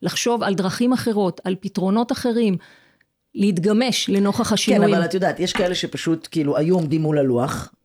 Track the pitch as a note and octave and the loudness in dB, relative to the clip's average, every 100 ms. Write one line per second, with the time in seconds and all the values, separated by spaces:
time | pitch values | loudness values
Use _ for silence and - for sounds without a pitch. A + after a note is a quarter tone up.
0 | F3 - A#3+ A#3 G3+ F3+ F#3 - A#3+ B3+ | -6 -2 -2 0 0 -2 -2 0 0 0
1 | A#3+ G#3 F#3+ - F#3 F3+ G3 - F#3 G#3+ | 0 0 0 -2 -6 -6 -6 -2 0 0
2 | A#3+ - B3 A#3 A3 F3+ - - _ _ | 0 -2 0 2 2 0 -6 -20 _ _
3 | _ _ _ - G3+ E3+ F#3 G#3+ B3+ - | _ _ _ 0 0 2 2 2 2 -2
4 | - G3 G3+ G3+ A#3 G#3 - G#3 G3+ G3 | 0 0 2 0 0 0 2 4 4 2
5 | F3 F#3+ F3+ D3 F3+ - F3+ F3 E3 C#3 | 0 0 -2 -2 -4 0 -2 -2 -6 -4
6 | - D#3+ - E3 C#3+ C3+ D#3+ F3+ D#3 D#3 | -2 -2 -4 -4 0 0 2 0 0 0
7 | D#3 D3+ C3+ B2 C3 A2+ - _ | 0 2 2 0 -2 -6 -12 _